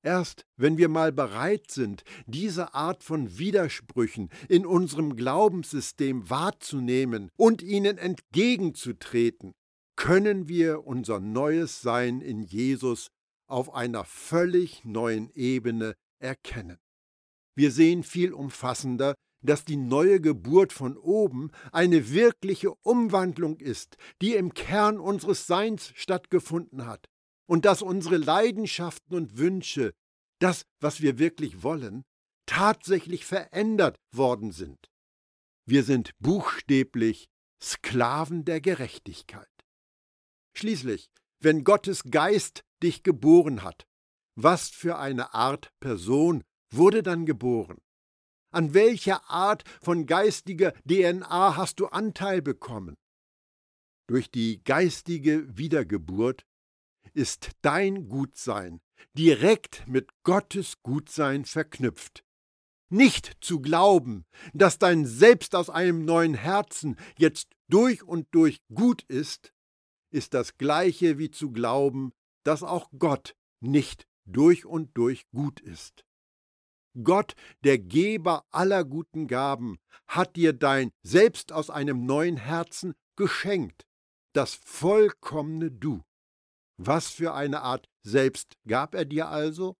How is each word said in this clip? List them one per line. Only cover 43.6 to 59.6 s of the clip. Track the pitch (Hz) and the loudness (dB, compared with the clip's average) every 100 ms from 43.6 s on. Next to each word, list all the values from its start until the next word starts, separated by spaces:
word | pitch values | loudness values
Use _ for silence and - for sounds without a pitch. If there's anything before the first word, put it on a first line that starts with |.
hat, | 90 - _ _ _ _ _ - | -10 -16 _ _ _ _ _ 2
was | 143 180 - | 4 4 -4
für | - 170 165 | -6 -6 -6
eine | 139 127 123 | -6 -6 -6
Art | 113 127 139 - _ | 0 0 -2 -10 _
Person | 135 107 92 139 170 151 - _ _ | -8 -6 0 2 2 0 -8 _ _
wurde | 113 185 220 | 4 6 6
dann | 185 170 156 | -2 -4 -4
geboren? | 120 123 117 95 - _ _ _ _ _ _ _ | -2 -2 -2 -4 -14 _ _ _ _ _ _ _
An | - 156 | -2 2
welcher | 170 226 220 202 185 - | 6 6 4 -2 -4 -4
Art | 170 196 214 - - | -2 0 -2 -6 -10
von | - 175 143 | -2 -2 0
geistiger | 170 214 - 175 170 185 - | 2 2 0 -10 0 0 0
D | 139 190 | 0 2
N | 175 180 | 2 0
A | - 175 190 151 | -4 2 4 2
hast | 180 - | -4 -4
du | 190 | -4
Anteil | 175 214 - 196 185 | -2 -4 -4 -2 -2
bekommen? | 143 - - 113 90 73 _ _ _ _ _ _ _ _ _ _ - | -2 -6 -8 -12 -12 -16 _ _ _ _ _ _ _ _ _ _ -2
Durch | 123 - | -2 -2
die | 123 113 101 | -2 -2 -2
geistige | - 139 180 - - 165 143 156 139 98 | 0 2 2 -2 -8 0 2 0 -4 -10
Wiedergeburt | 156 151 92 101 78 95 120 131 _ _ _ _ _ _ _ | -2 -2 0 -4 -4 -2 -2 -2 _ _ _ _ _ _ _
ist | - - - - - | -4 -4 -6 -14 -4
dein | 147 156 196 196 117 | -2 0 -2 -4 -8
Gutsein | 135 135 - 123 104 90 85 _ _ - 139 | -6 -8 -8 -8 -8 -8 -16 _ _ -14 4
direkt | 165 123 165 214 | 4 6 4 2